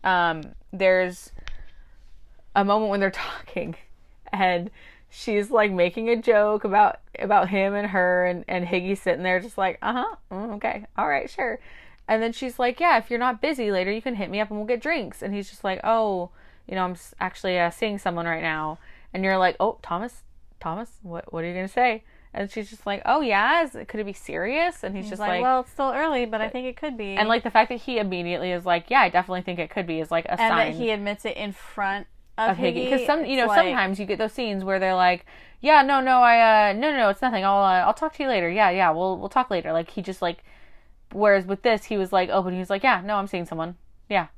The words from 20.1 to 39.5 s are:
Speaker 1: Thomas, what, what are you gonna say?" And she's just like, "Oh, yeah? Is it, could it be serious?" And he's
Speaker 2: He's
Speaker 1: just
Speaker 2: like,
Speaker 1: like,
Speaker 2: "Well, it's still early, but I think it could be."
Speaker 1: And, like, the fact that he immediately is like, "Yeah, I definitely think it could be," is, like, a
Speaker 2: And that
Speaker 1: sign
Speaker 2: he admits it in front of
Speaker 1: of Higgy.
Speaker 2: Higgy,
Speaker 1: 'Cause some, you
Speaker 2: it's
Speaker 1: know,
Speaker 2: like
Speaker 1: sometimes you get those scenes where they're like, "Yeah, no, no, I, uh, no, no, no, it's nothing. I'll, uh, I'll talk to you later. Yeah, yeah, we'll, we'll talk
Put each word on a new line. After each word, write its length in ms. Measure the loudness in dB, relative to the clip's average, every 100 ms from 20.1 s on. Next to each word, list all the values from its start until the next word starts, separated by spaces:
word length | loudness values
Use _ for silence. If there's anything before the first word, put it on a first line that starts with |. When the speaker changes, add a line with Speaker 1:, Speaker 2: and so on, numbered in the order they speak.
| -14 -20 -20 -20 -12
Speaker 1:
Thomas, 380 | -10 -8 -10 -16
what, 300 | -14 -12 -10
what 120 | -8
are 20 | -6
you 80 |
gonna 140 | -6 -4
say?" 340 | 0 0 0 -10 -20 -16
And 160 | -10 -8
she's 180 | -8 -12
just 160 | -12
like, 160 | -8 -6 0
"Oh, 140 | 0
yeah? 420 | 2 2 2 2
Is 120 | 0 -6
it, 100 | -12
could 120 | -8
it 40 |
be 80 | -8
serious?" 720 | -10 -10 -6 -4 -2 -2 -4
And 100 | -10 -8
he's 80 | -10
Speaker 2:
He's 40 |
Speaker 1:
just 80 | -6
Speaker 2:
like, 80 | -4
Speaker 1:
like, 120 | 0
Speaker 2:
"Well, 180 | 0 0
it's 100 | -2
still 220 | -4 -2
early, 320 | 0 -2 -2 -2
but 140 | -4
I 60 | -6
think 180 | -6 -8
it 100 | -8
could 200 | -8 -8
be." 160 | -6 -2
Speaker 1:
And, 120 | 0
like, 140 | 0
the 60 | 2
fact 180 | 2 2
that 100 | 0
he 180 | -4 -2
immediately 520 | -2 -4 -4 -4 -4
is 160 | -4 0
like, 240 | -2 2
"Yeah, 100 | 2
I 80 | 4
definitely 340 | 2 0 -6
think 180 | -6 -6
it 100 | -6
could 160 | -6 -4
be," 140 | -4
is, 100 | -2
like, 140 | -2 -2
a 60 |
Speaker 2:
And 80 | 0
that 80 | 2
Speaker 1:
sign 240 | 2 0
Speaker 2:
he 160 | 0 -2
admits 340 | -2 -4 -6
it 120 | -6 -6
in 160 | -8
front 540 | -10 -16 -6 -4 -6 -10 -20 -18 -4
of 140 | -2
Speaker 1:
of 60 | 0
Higgy. 160 | -2 -2 0
Speaker 2:
Higgy, 20 |
Speaker 1:
'Cause 160 | 0 2
some, 180 | 0
you 100 | 0
Speaker 2:
it's 80 | 0
Speaker 1:
know, 40 | 4
Speaker 2:
like 180 | 4
Speaker 1:
sometimes 360 | 4 2 0 -2
you 60 | -4
get 120 | -4
those 140 | -4
scenes 320 | -4 -6 -4
where 160 | -2 0
they're 160 | 2 4
like, 280 | 4 2 -4 -20 -20 -6
"Yeah, 220 | 6 6
no, 180 | 8 4
no, 200 | 4 6
I, 500 | 8 8 8 8 6
uh, 20 |
no, 160 | 2 0
no, 60 | 4
no, 100 | 2
it's 140 | 2
nothing. 220 | 0 2
I'll, 180 | 2 4
uh, 240 | 4 4 4
I'll 80 |
talk 180 | 2 -2 -2
to 60 |
you 40 | 0
later. 220 | 0 0
Yeah, 200 | 4 4
yeah, 200 | 4 2
we'll, 260 | 2 0 -2
we'll 120 | -2
talk 220 | -2 0